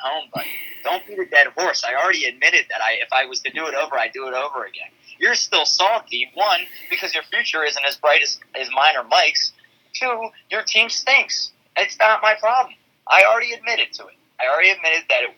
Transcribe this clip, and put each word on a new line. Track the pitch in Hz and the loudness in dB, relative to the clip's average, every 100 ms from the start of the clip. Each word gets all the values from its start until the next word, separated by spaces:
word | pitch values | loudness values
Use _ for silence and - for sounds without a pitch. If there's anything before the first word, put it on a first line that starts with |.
home, | 131 156 - | -6 -6 -8
but | - - - - - | -10 -8 -10 -14 -8
don't | 131 185 202 | -4 -4 -6
beat | 202 | -8
a | 180 | 2
dead | 147 135 - | 4 4 2
horse. | 170 - | -2 -2
I | - 131 | -2 0
already | 175 185 135 | 2 0 -2
admitted | 127 151 175 123 | 0 2 2 0
that | 113 | -2
I, | 110 110 | -2 -2
if | 120 | -2
I | 131 | -2
was | 131 131 | -2 -4
to | 135 | -8
do | 147 160 | -6 -6
it | |
over, | 143 151 131 | -4 -2 -2
I'd | 113 | -4
do | 131 131 | -6 -6
it | |
over | 127 143 131 | -4 -4 -6
again. | 101 - - _ - - | -10 -12 -18 _ -18 -2
You're | 226 | 0
still | 233 - 185 | 0 0 0
salty, | 147 - 185 226 - - - | 2 2 2 2 -2 -6 -6
one, | 170 208 180 - - - | -2 0 0 -4 -14 -8
because | 175 180 | -6 -4
your | 160 | -6
future | - - - 160 | -4 -4 -2 -2
isn't | 151 143 | -2 -2
as | 139 139 | -4 0
bright | 151 156 | 2 4
as, | - - - 135 | 2 -4 -10 -10
as | 127 | -4
mine | 135 151 135 | 2 2 2
or | |
Mike's. | 117 170 165 - - - _ _ _ | 2 2 4 0 -4 -8 _ _ _
Two, | - 254 233 226 - - | -6 -4 -2 -6 -12 -8
your | 208 | -6
team | 214 220 226 | 0 0 0
stinks. | - - 262 247 - - _ _ - | -2 2 2 2 -4 -6 _ _ -4
It's | 202 - | -2 2
not | 220 220 | 2 4
my | 214 214 | 2 2
problem. | 214 254 247 - _ _ - | 2 2 0 -6 _ _ 4
I | 165 202 | 6 6
already | 226 233 | 4 0
admitted | 233 233 220 - | -6 -4 -2 -2
to | - - | -6 -18
it. | _ _ - | _ _ -4
I | 127 | 0
already | 151 190 | 2 2
admitted | 190 165 165 - | 2 0 -2 0
that | 123 | -2
it | 120 | -2